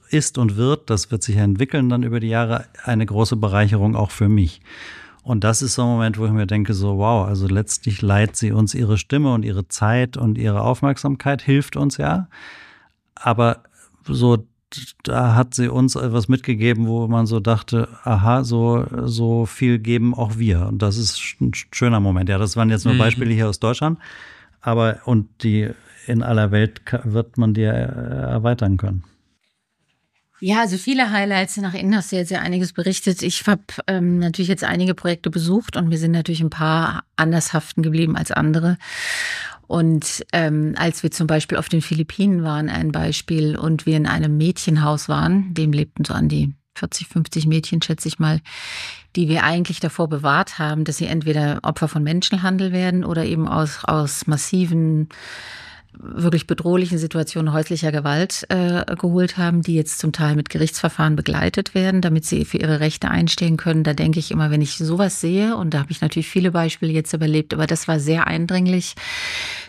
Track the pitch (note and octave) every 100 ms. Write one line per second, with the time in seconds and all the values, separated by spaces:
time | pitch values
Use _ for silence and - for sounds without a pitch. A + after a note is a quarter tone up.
0 | _ D#3 - - A2+ G2+ B2 D3+ - G#2+
1 | - G#2+ - G#2 G2+ G2 C3+ D#3 B2 B2
2 | A#2 A#2 A2+ A2+ A2+ A#2 - - - A2+
3 | G#2 G2+ A2 A2+ G#2 G2 G#2 G#2 G#2 A2
4 | G#2 - G#2 G#2+ F2 - - - - -
5 | - - - A#2 G#2+ A2+ C3+ - A#2+ A#2
6 | A2 G#2+ A2 G#2+ G2 G#2+ G2+ G2+ G2+ G2
7 | G#2 A#2 G2 G2 F#2+ F#2+ G#2+ - - G2
8 | G2+ G2+ F#2 - A2 G#2 A2 - A2+ G#2+
9 | - C#3 C#3+ A#2+ A2 G2 F#2 - G#2+ A#2+
10 | B2 B2 A#2 A2 A2 G2+ A2 B2+ C#3 C3+
11 | C#3+ C3+ D3 C#3 - C#3 C#3+ C#3+ C#3+ C#3+
12 | C#3+ F3 F#3 - - - - - _ _
13 | _ - - A2+ A#2 A2+ _ _ _ _
14 | - C3 A#2+ A#2 - _ _ - B2+ -
15 | - B2 B2 A2+ B2 B2+ B2 B2 C3 B2+
16 | B2+ A#2 A2 B2+ - A2 A#2 A2 A2+ A#2
17 | A2+ A2+ A2+ A2+ G#2 A2+ - A#2 A2 -
18 | - G#2+ G#2 B2 B2 A#2 A#2 A#2+ - A#2+
19 | B2+ A2+ A#2 A#2 A2+ - B2+ A#2+ G#2+ A#2
20 | A#2 A#2+ A2 A2 A2+ E2+ F#2+ G#2 G2+ G#2
21 | G#2 - - - B2+ - - - B2 A2+
22 | G2 F#2 F#2 F#2+ G2+ A#2 A2+ A2 A#2 A#2+
23 | A2+ A#2 A#2 A2 A2 G2+ A2 B2 D3+ E3
24 | - - - - _ _ - A#2 A2+ G#2+
25 | - A#2 G#2 _ A2+ G#2+ G#2+ A#2 - -
26 | - A#2 B2 A2 G#2 G#2 G#2+ - - B2
27 | A#2 G#2+ A#2 - A2+ G#2+ A2 A#2 A#2+ B2+
28 | A#2+ C3 B2+ B2 A#2 A#2+ G2+ F#2+ G2+ F#2+
29 | - _ _ _ _ _ _ _ _ _
30 | _ _ _ _ F#3 G#3+ A3+ F#3 G#3+ C4+
31 | A#3 G#3 G3+ G3 F#3+ - G3 F3+ F#3+ G#3
32 | - F#3 F3+ F#3 - F3+ F3+ - F3 F#3
33 | - F3+ F3+ - - G3+ - - - F#3+
34 | F3 F3 E3+ E3 F3+ F#3+ - F3 F#3 F#3
35 | F3 E3+ E3+ E3 E3 G3+ - - E3+ D#3+
36 | E3 E3 D#3+ D#3+ D#3+ D#3 D#3 D#3+ E3 D#3+
37 | - - D#3+ E3 - D#3+ - - D#3+ D#3+
38 | E3 D3+ - - D3+ D#3+ E3 F3 - -
39 | - - - - - - _ E3+ E3 D#3+
40 | - - - E3+ D#3+ D3+ D3+ - E3 -
41 | D#3+ - D#3 D#3 - - - E3 - D#3
42 | D#3+ - G3+ F3+ D#3+ D3+ D3+ - D#3+ D3+
43 | D#3+ D3+ - E3 D3+ D3+ D#3+ D#3 - D#3
44 | D3+ - D#3 D3+ D#3+ F3+ - D#3 D3 D3+
45 | - D3 D#3+ F#3+ F#3+ E3 D#3 D3 D3+ -
46 | D3+ - D#3 D3 C#3+ C#3 _ - F3 -
47 | - E3+ D#3 E3 D#3 D#3+ D#3 E3 - D#3+
48 | D#3 - D#3 D#3 - - - - - -
49 | - - D#3+ D#3+ - E3+ F3 E3+ E3 -
50 | E3 D3 D3 D3 G3 - D3+ D3+ D#3 D3
51 | E3 E3 D#3 D3+ D3 D3 - D3+ D#3 D#3
52 | D3 E3+ - G3 F#3 F#3 F#3+ F3+ F#3 F3+
53 | - E3+ D#3+ E3 D#3+ E3 D#3 - - D#3
54 | C#3+ - - D3 - F#3 F3 E3 D#3+ D#3
55 | D#3 - - - - - - - _ -
56 | - - E3+ D#3+ - E3 E3+ F3+ F3+ F3
57 | D#3+ E3 D3+ E3 D#3 D3+ D#3 E3 D#3 D3
58 | C#3+ D3 F#3+ - - F#3 F3 F3 - E3+
59 | F3+ F3 F3+ - F3 E3+ E3 E3 D#3 -
60 | D#3 D3+ D3+ D3+ D3 D#3 D#3 - E3 -
61 | D#3 D3+ D#3 D3+ F3 - G3 F#3+ F#3 F#3+
62 | F3 D#3+ D#3 D3+ - - D#3 D3+ D3+ -
63 | - F3 E3+ - E3+ D#3+ E3+ D#3+ D3+ D3
64 | D#3+ D#3+ D#3 D#3 D#3 D3+ C#3+ - D#3+ F3
65 | G3 - E3 F#3 G#3+ A3 E3+ D3+ C#3+ D#3+
66 | D#3 - D#3 F#3+ F3+ E3+ E3 - D#3+ D#3
67 | D#3 D#3+ D#3 D#3 D3+ D#3 D#3 E3 - D#3+
68 | C#3+ D#3+ - E3 E3+ F#3 F3+ F3+ - -
69 | - - - - - -